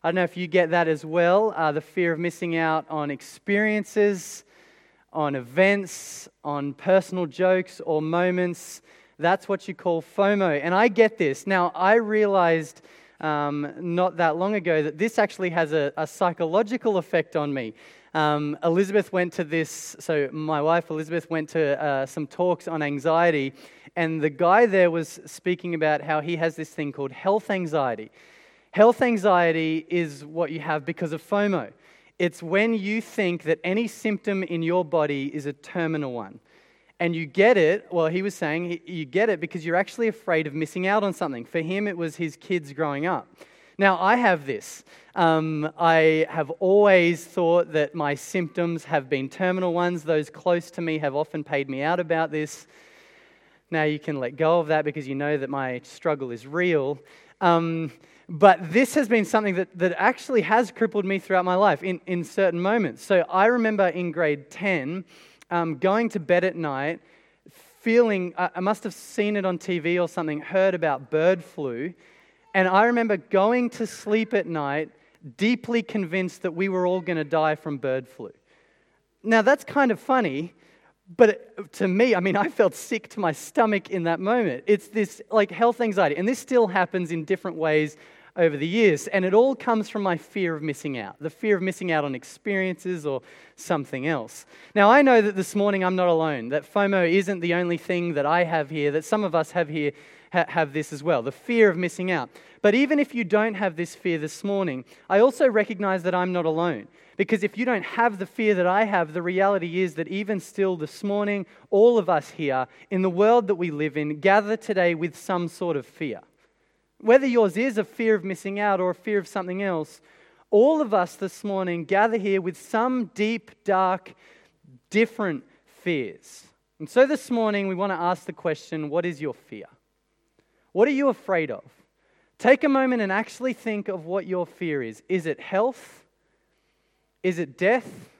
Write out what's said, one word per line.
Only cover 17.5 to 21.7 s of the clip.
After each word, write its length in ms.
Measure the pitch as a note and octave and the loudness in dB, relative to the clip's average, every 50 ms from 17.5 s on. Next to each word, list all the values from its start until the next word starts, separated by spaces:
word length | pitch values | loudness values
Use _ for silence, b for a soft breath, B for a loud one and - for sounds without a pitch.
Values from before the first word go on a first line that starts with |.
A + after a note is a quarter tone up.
| C#3 | -4
me. 200 | C3+ A#2+ A2 G#2+ B B B B B B B - | -6 -6 -8 -12 B B B B B B B -2
Um, 420 | D#3 D3+ D3+ D3+ D3 D3+ D3 D3+ - - | 0 2 2 2 0 -2 -4 -6 -2 -2
Elizabeth 480 | F3 E3 F3+ G3+ F#3+ G3 G#3+ F#3 - | 0 2 2 0 2 0 0 0 0
went 220 | - F#3 F3+ E3+ - | -2 -2 -2 -2 -4
to 100 | - E3+ | -6 -6
this, 500 | D3 D#3 E3 D#3 - - - - - - - | -2 -2 -4 -4 -4 -8 -14 -14 -16 -18 -12
so 320 | - - D#3+ D3+ C#3+ C3 | -6 -2 -2 -2 -2 -2
my 300 | C3+ D#3 D#3 D#3 D#3 D3 | -4 -6 -4 -4 -2 0
wife 260 | D3 D#3 E3 F3 E3+ - | 2 2 2 2 0 -4
Elizabeth 400 | D#3+ D#3 D#3+ D3+ E3 E3+ D#3+ _ | -8 -8 -6 -6 -6 -6 -4 _
went 220 | E3 D#3+ D#3 - | -4 -4 -4 -4
to, 320 | - E3 D#3 C#3+ | -2 -2 0 0